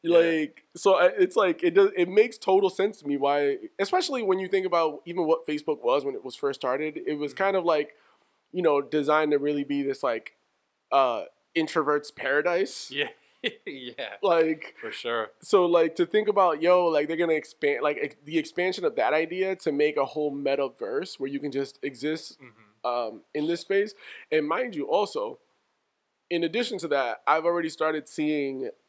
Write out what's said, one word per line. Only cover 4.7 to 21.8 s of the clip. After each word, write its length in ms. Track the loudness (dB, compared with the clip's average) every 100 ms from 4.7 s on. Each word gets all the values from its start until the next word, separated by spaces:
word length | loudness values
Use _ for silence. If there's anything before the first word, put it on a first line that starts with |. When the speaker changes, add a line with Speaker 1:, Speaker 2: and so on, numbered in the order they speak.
| 0 0 -4 -8
Speaker 2:
even 180 | -2 2
what 200 | 2 0
Facebook 340 | -4 -2 -2
was 220 | 2 2
when 100 | 0
it 80 | -8
was 140 | -12 -6
first 240 | -4 -2
started. 400 | -4 -2 -4 -6 -6
It 80 |
was 180 | -4 -6
Speaker 1:
Mm-hmm. 100 | -2
Speaker 2:
kind 140 | 0 2
of 80 |
like, 300 | 2 0 0 _ _ _ _ _ _
you 80 | 0
know, 220 | 2 2
designed 480 | 0 -2 2 2 4
to 60 | 2
really 260 | 0 -2
be 180 | -2 -2
this, 200 | -2 -2
like, 340 | -4 -4 -8 _ _ _ _ _ _
uh, 320 | 2 4 0 -8 _ _
introvert's 560 | -2 0 0 0 -2 -4
paradise. 800 | -8 0 0 2 0 -2 -6 -8
Speaker 1:
Yeah. 180 | -6 -6 -8 _ _ -8
<laughs> 140 | -8 -14
Yeah. 480 | -12 -12 -10 -10 -2
Speaker 2:
Like, 520 | 2 4 4 0 -8 -14
Speaker 1:
For 100 | -12
sure. 400 | -8 -4 -4 -4 _
Speaker 2:
so, 260 | 2 4 6
like, 300 | 4 4 2
to 100 | 0
think 220 | 2 2
about, 320 | 4 2 4
yo, 240 | 4 4 4
like, 220 | 2 0
they're 80 | 0
gonna 160 | 0
expand, 480 | 0 -2 -4 -2 0
like, 160 | -2 -2
ex-, 160 | -6 -8
the 140 | -4 -4
expansion 460 | -2 -4 -4 -2
of 120 | -2 0
that 160 | 2
idea 440 | 2 -2 -2 -4 -2
to 160 | -2
make 240 | 2 0 2
a 80 |
whole 300 | -2 -2 -4
metaverse 840 | -2 -2 0 -2 _ -6 -6 -6 -8
where 80 | -8
you 100 | -6
can 100 | -6
just 260 | -6 -6 -8